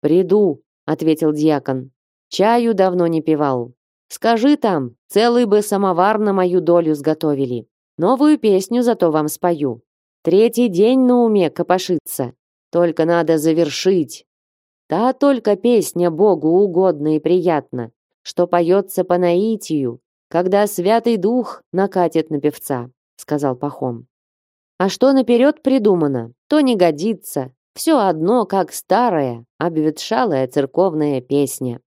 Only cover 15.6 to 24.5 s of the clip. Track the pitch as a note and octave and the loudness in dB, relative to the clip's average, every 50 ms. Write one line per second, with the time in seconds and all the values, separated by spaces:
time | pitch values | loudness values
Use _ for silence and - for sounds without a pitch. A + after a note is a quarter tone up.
15.6 | - A#3+ B3 A3 F3+ - - F3 F3 F3 D#3+ D#3 G3 G#3+ F#3 D#3 D3+ D#3 E3 F#3 | 2 2 2 2 0 0 -2 -2 0 0 2 2 2 2 2 2 0 2 2 2
16.6 | G#3 G3+ E3+ E3+ F#3+ F#3 E3 C#3+ D3 D#3 D#3 D#3 D3 D#3+ F3 F#3 E3 F3 E3 D3 | 2 2 2 0 2 2 0 0 -2 -2 -2 0 0 0 0 2 2 0 0 0
17.6 | C3 _ - B2+ A#2 A2+ _ _ _ _ _ _ _ - - - F3 F3 F3 F3 | -4 _ -10 -10 -10 -10 _ _ _ _ _ _ _ -12 -2 -2 -2 0 2 0
18.6 | F3 E3 F3+ G3 G3 G3 - - F3+ F3+ F3+ F3+ F3+ F3 E3+ F3+ G3+ A3+ A3+ G#3 | 2 2 2 0 0 -2 -4 -4 -2 0 0 0 2 2 2 2 0 -2 -2 -4
19.6 | - - D#3+ D3 C3+ A#2+ A#2 B2 _ _ _ _ _ _ - E3 F3+ F#3 F#3+ G3+ | -6 -6 -4 -4 -4 -4 -6 -8 _ _ _ _ _ _ -4 -2 0 2 2 2
20.6 | G#3 G3+ - - F3 F#3+ A3 A#3 A#3 A#3+ A#3 G#3+ E3+ G#3 A#3+ B3+ A3+ - - - | 0 0 -2 -4 0 0 0 0 2 0 -2 0 0 0 0 0 -4 -4 -10 -18
21.6 | _ _ - F3 G3 G3 G3 F#3 F3+ E3 - E3 D#3+ D#3+ D#3+ C#3+ C#3 D3+ C#3+ - | _ _ -4 -2 -2 -2 0 0 0 0 0 -2 -4 -2 -6 -4 -4 -4 -4 -4
22.6 | - - C#3+ B2 A#2+ B2+ _ _ _ _ _ _ - - D3+ D3 C#3+ C#3+ B2+ B2 | -10 -8 -8 -8 -8 -12 _ _ _ _ _ _ -8 -6 -6 -2 -2 -2 -4 -4
23.6 | - C#3+ C#3+ - C#3 B2+ A#2+ A#2 B2 _ _ _ _ _ _ _ _ _ | -8 -10 -8 -6 -8 -8 -8 -10 -14 _ _ _ _ _ _ _ _ _